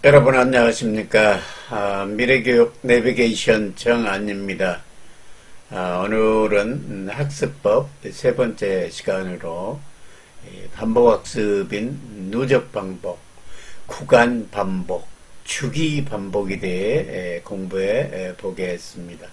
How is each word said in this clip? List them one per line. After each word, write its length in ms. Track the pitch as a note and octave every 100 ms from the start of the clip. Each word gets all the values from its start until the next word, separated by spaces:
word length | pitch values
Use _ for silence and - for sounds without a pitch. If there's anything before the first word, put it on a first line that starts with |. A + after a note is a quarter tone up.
여러분 300 | C#3+ C#3+ C#3+
안녕하십니까? 1040 | C3 B2+ B2+ A#2 A2 A#2 G#2+ G2 A2 G#2+ G2 F#2 - -
아, 340 | A2 G2+ G2
미래교육 760 | G2 G#2 B2 C3 A#2 A#2+ A#2 -
내비게이션 920 | B2+ A#2+ A#2 A#2 A#2 G#2+ - A2 G#2
정안입니다. 1080 | F#2+ A#2+ A#2+ A2 G2 G#2 G2+ G2 F#2 F#2+ E2+ - - - - - - - - -
아, 320 | G2+ F2+ F2+
오늘은, 640 | G2 A2 A2 A2 G#2+ G2+ G#2+
음, 420 | C3 - G2 F#2+
학습법 800 | A#2+ C#3+ - - - G2+ A2+ C#3+ - G2+
세 240 | - B2+
번째 560 | A#2+ B2 A2 G2+ F#2+ E2+
시간으로 880 | - - F#2+ F#2 F2 E2 E2 F#2+ C#3+ - - - - - - -
이 220 | F#2 -
반복학습인 1500 | - A2+ A#2 A#2+ G#2 - A#2 G#2+ G2+ F#2 G#2 A2+ C#3+ - G#2 F#2
누적 400 | A2+ C3+ C3 -
반복, 480 | G#2+ F#2+ F2+ F#2 F2 - - - - - - -
구간 600 | - C#3+ B2 A#2+ A#2+ G#2
반복, 580 | G2+ F#2+ F#2+ F2 F2 - - - -
주기 600 | - - C#3 C#3+ D#3+ D3
반복에 560 | - G#2+ G2 G2+ G2 G2
대해, 460 | F#2+ F2+ G2+ C#3+ F3+
에, 320 | F#2 F2+ E2+
공부해, 720 | - G2+ F#2+ F#2+ G2 A2+ C#3
에, 220 | F#2 F#2
보겠습니다. 920 | F2 G2 F2+ F#2 F2 - F#2+ F2 E2 -